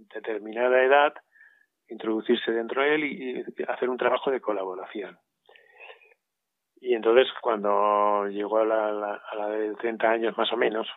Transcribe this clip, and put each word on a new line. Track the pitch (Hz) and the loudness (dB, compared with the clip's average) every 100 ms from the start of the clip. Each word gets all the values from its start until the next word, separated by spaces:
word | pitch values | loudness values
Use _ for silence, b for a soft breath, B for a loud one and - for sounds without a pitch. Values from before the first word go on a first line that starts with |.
| 107 | -16
determinada | 110 110 107 107 110 123 127 | -12 -8 -8 -6 0 4 6
edad | 131 143 147 - _ b b b b _ - | 6 6 4 0 _ b b b b _ -18
introducirse | 113 110 110 107 113 - | -8 -4 -2 2 0 2
dentro | 113 113 135 | -4 -2 0
de | 139 151 | 2 0
él | 143 | -2
y, | 131 127 127 | -6 -8 -8
y | - - | -8 -8
hacer | 123 123 127 | -6 -4 -2
un | 123 | 0
trabajo | 123 123 - | 0 0 0
de | 127 | -2
colaboración. | - 101 95 92 90 110 92 92 _ _ _ B B B B B B B _ _ _ _ _ _ 127 | -2 -4 -4 -8 -12 -10 -12 -14 _ _ _ B B B B B B B _ _ _ _ _ _ 0
Y | 117 | 2
entonces, | 110 120 127 - | 6 6 4 0
cuando | - 110 101 101 104 104 104 104 101 | -2 0 0 2 4 4 2 0 -2
llegó | 101 101 110 | -4 -2 0
a | 110 | 2
la, | 110 107 | 0 0
la, | 104 104 101 - | -4 -6 -8 -10
a | 107 | -8
la | 104 | -6
de | 107 107 104 | -4 -4 -4
treinta | 117 110 113 | -6 0 0
años | 113 113 98 | 2 0 -2
más | 110 | -2
o | 113 | 0
menos, | 123 107 107 | 0 -2 -8